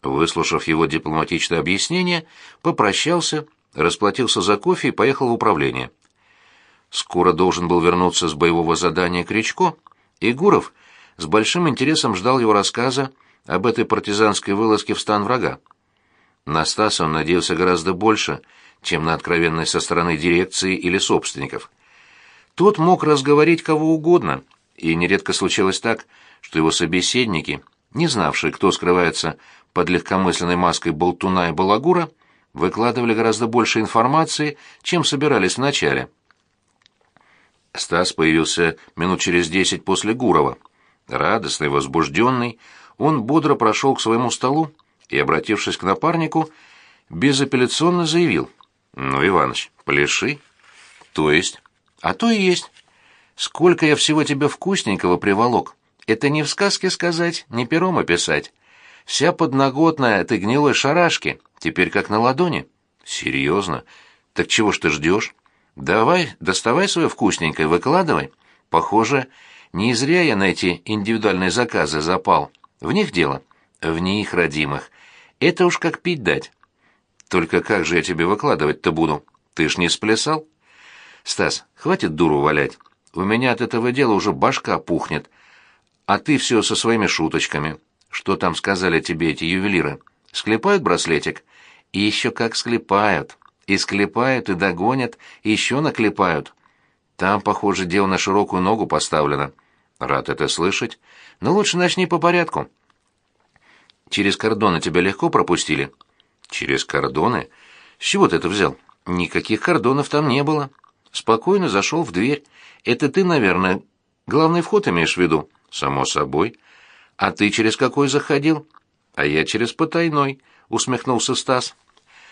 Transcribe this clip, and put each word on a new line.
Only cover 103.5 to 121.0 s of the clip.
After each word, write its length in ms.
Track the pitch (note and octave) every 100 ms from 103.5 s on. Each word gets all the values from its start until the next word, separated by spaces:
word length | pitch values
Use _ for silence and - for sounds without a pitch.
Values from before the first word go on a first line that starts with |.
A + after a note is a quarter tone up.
| _ _ _ _ _ _
«Через 260 | - G2 F#2
кордоны 440 | A2 A2 G#2+ E2
тебя 200 | E2+ E2
легко 280 | F#2 G2 E3
пропустили?» 640 | A2 - - - D2 C#2 _ _ _ _ _ _
«Через 360 | - C#2 C2+
кордоны? 640 | - D2 C#2 C#2 G2 A2+ A#1+ _ - - - _
С 60 |
чего 240 | - G3+ F3+
ты 80 | E2
это 120 | E2+
взял?» 280 | G2+ E2+ C2 _ _ -
«Никаких 540 | F2+ F2 F2+ - A2
кордонов 480 | - E3 A2+ C3+ C#3+
там 200 | D3 D3+
не 140 | B2
было. 280 | C#3+ D#3 C#3 _ _ _ _
Спокойно 560 | - - A2 - G3 E3+
зашёл 340 | G2+ G2 D#3
в 100 | C#3+
дверь. 320 | F2 A#2 D3 _ _ - -
Это 240 | - A#2+ C#3+
ты, 160 | E3+
наверное, 580 | F#3 D#3+ G2+ F2+ F#2 G2 - _ _ _ -
главный 360 | C3 D#3+ E3+
вход 260 | E3 G#3+ G3+
имеешь 280 | F2 D#2+ -
в 40 |
виду?» 300 | F2+ D#2 D2 _ _
«Само 340 | - C#2 C#2
собой. 540 | C2 D2 C#2+ C#2+ G#2 - _ _ _ - _ _
А 160 | G2
ты 180 | - G#2
через 260 | G#2 A2 -
какой 320 | B2+ C#3+ C#3
заходил?» 580 | C#3+ - C#3+ D3 D#3 D3 _ _ _ _
«А 120 | - D2
я 180 | D2+
через 280 | D#2 G#2+ A#2
потайной», 680 | - D#3+ E3+ E3+ D3+ C#3 C3+ _ _ _
усмехнулся 640 | A2+ - A#2+